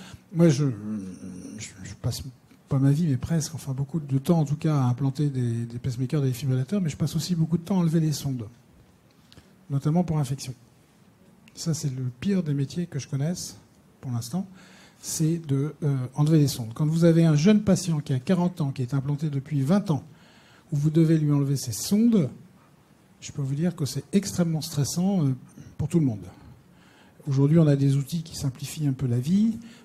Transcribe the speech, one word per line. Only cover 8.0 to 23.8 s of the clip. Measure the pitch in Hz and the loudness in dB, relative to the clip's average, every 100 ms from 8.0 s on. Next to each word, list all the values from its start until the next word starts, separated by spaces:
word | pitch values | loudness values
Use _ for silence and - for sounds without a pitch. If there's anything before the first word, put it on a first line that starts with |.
les | 156 | 0
sondes, | 139 139 127 104 - _ - _ _ _ _ _ - - _ - | 0 -4 -6 -8 -16 _ -20 _ _ _ _ _ -20 -20 _ -6
notamment | 139 151 170 | -2 0 0
pour | 165 156 | 2 0
infection. | 127 139 127 - _ _ _ _ _ _ _ _ - | -2 -4 -8 -14 _ _ _ _ _ _ _ _ -20
Ça, | - 170 | -8 -4
c'est | 147 143 | -2 -4
le | 131 127 - | -4 -6 -4
pire | 196 190 | -2 0
des | 151 | 0
métiers | 143 135 175 175 | -2 -2 -4 -6
que | 143 | -8
je | - | -6
connaisse, | 135 151 180 - - - _ _ _ | -4 -2 -4 -10 -16 -20 _ _ _
pour | 135 | -8
l'instant, | 120 120 180 208 - - - - _ | -6 -4 -6 -6 -12 -20 -20 -20 _
c'est | - - 156 170 156 | -8 -2 0 0 -2
de, | 139 151 - | -2 -2 -4
euh, | 147 135 123 | -2 -2 -2
enlever | - 151 160 | 0 4 4
les | 139 | 4
sondes. | - 113 | 0 -6
Quand | 117 151 | -2 0
vous | 165 | 4
avez | 170 165 | 6 6
un | 165 147 | 6 6
jeune | 185 214 | 6 4
patient | 208 185 - 151 | 4 2 0 -2
qui | - | -2
a | 131 | -2
quarante | - 175 175 175 | 0 0 0 -2
ans, | 139 | -4
qui | 135 | -4
est | 123 | -4
implanté | 139 135 143 156 | -2 -2 -4 -4
depuis | 139 - 143 | -6 -4 -2
vingt | 135 202 208 | 2 2 2
ans, | 139 - - - - - - - | -2 -4 -20 -20 -20 -20 -20 -6
où | 147 | -2
vous | 156 | 2
devez | 160 160 165 | 4 4 4
lui | 147 | 4
enlever | 143 139 139 | 2 2 -2
ses | - | -4
sondes, | 107 - 202 240 214 135 - - - _ _ _ _ _ _ | -8 0 2 4 4 2 -4 -20 -20 _ _ _ _ _ _
je | - | -12
peux | 147 | -8
vous | 135 | -4
dire | 139 175 | -2 -2
que | 180 | -2